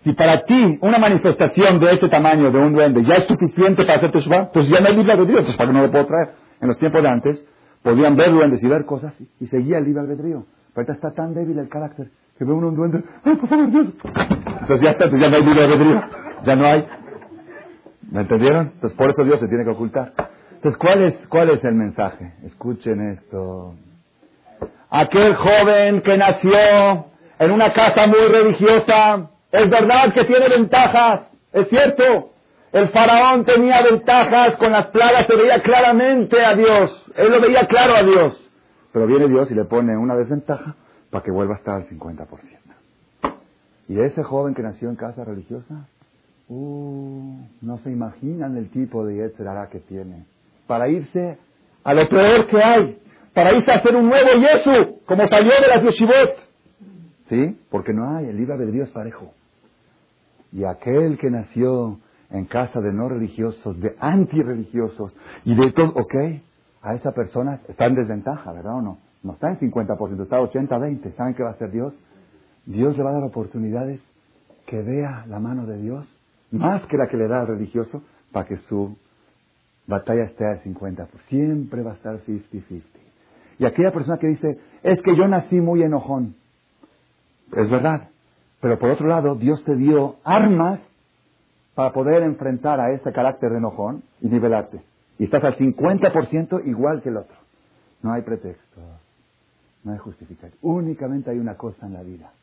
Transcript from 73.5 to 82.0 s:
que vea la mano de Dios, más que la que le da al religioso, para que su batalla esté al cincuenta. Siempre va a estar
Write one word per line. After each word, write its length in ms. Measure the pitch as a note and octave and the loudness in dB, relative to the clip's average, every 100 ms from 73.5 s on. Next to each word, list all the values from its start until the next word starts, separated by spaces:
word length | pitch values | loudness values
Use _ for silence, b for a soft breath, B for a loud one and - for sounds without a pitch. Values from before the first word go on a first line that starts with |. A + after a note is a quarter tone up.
| A#2 A2 A#2 C3+ C3+ _ _ _ _ _ _ - | -10 -8 -8 -10 -14 _ _ _ _ _ _ -14
que 160 | A2+ | -12
vea 440 | G#2 C3+ C#3+ B2+ A2+ | -8 -8 -8 -12 -16
la 120 | G#2 | -12
mano 260 | A2+ B2+ A2+ | -10 -10 -12
de 120 | G#2 | -12
Dios, 280 | G#2+ C3 C#3+ _ _ _ _ | -12 -14 -18 _ _ _ _
más 340 | A2+ D#3 F#3+ - | -6 -4 -4 -6
que 120 | C#3+ | -6
la 100 | B2 | -4
que 100 | B2 | -4
le 100 | A2 | -4
da 140 | B2 | -4
al 60 | A2+ | -6
religioso, 560 | G#2+ G#2+ A#2 A2+ C#3+ b b b | -8 -8 -8 -10 -12 b b b
para 160 | G#2 F#2 | -10 -10
que 100 | F#2+ _ | -12 _
su 260 | G#2 G2+ G#2 _ _ _ _ _ _ _ _ - | -8 -8 -12 _ _ _ _ _ _ _ _ -10
batalla 360 | G2 G#2+ A#2 | -10 -4 -4
esté 220 | A2 - G#2 | -4 -6 -8
al 140 | G2+ | -8
cincuenta. 480 | G2 F2+ G2 F2+ F2+ _ _ | -12 -16 -14 -14 -18 _ _
Siempre 540 | C3+ D3+ D3+ C3+ B2 | -6 -4 -6 -8 -12
va 100 | A2+ | -12
a 40 | |
estar 220 | G#2 | -14